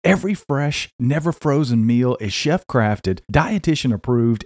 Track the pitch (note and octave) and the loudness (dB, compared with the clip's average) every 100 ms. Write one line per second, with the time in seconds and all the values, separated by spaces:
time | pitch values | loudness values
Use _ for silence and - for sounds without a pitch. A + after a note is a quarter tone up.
0 | - F#3+ G3 G3+ - C#3 C#3+ - - - | 2 0 0 -6 -4 -2 -2 -4 -10 -4
1 | B2 D3+ E3 - D#3 C#3+ C#3 A#2 A2+ A#2+ | -2 0 -2 -2 0 0 2 2 4 2
2 | B2 B2+ G#2+ - D3 E3+ - B2+ G#2+ G#2 | 2 0 -4 -2 0 -2 0 0 2 0
3 | - F#2 - B2 D#3+ G#3+ E3 D3+ C3 G#2 | -2 -4 -2 0 0 -2 0 0 0 -2
4 | - A#2+ A#2 A2 | 0 2 2 0